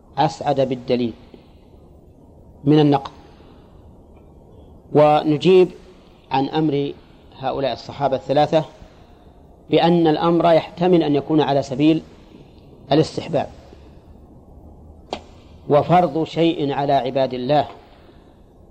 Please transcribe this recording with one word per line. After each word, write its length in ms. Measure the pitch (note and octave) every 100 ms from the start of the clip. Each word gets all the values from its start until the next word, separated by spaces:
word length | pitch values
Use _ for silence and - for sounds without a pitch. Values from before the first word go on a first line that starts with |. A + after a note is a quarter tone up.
| - -
أسعد 420 | D3+ - D3 C3+
بالدليل 520 | B2+ B2+ A#2+ A#2+ A#2+ - - - - - _ - - - - - - - - -
من 160 | C#3 D3+
النقض. 300 | D3 C#3+ - - - - - - - - - - - - - - - - - - -
ونجيب 760 | C#3+ D3+ D3+ D#3 D3 E3+ F#3 F3+ - - - - - _
عن 180 | C3 C#3
أمر 440 | D#3 D#3+ C#3 C#3 - - - - -
هؤلاء 340 | C3 C3 C3+
الصحابة 440 | A2+ - B2 C#3 C3
الثلاثة 480 | - C#3+ D3 D#3+ D3+ - - - - - - - - - -
بأن 360 | D3 E3 F3 D#3+
الأمر 460 | D3+ E3+ E3+ E3+
يحتمل 500 | D#3+ - - F3+ E3+
أن 120 | D3+
يكون 260 | C#3+ C#3 D#3
على 220 | C#3 C#3
سبيل 400 | - C3 D#3 D#3+ - - - - - - - - -
الاستحباب، 560 | D3 - - - C3+ G#2 - - - - - - - - - - - - - - - - - - - - - -
وفرض 560 | C#3+ C#3+ F3 F3 D3
شيء 480 | D#3 D#3+ E3 D#3+ C#3
على 200 | C3+ C#3+
عباد 420 | C#3 B2 C3 C3
الله 320 | B2 B2 D3 - - - - - - - - - - -